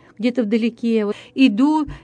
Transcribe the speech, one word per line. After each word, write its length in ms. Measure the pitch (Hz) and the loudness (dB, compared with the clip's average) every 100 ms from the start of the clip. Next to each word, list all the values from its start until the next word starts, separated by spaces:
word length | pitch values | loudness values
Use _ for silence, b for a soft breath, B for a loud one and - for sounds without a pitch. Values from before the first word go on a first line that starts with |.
| b b | b b
где-то 240 | 240 254 | -4 -2
вдалеке. 640 | 208 226 226 233 233 226 202 | -2 0 -2 -4 -2 -2 -2
Вот. 100 | - B | -6 B
Иду, 540 | - 262 202 285 311 294 B | 2 2 4 2 2 -2 B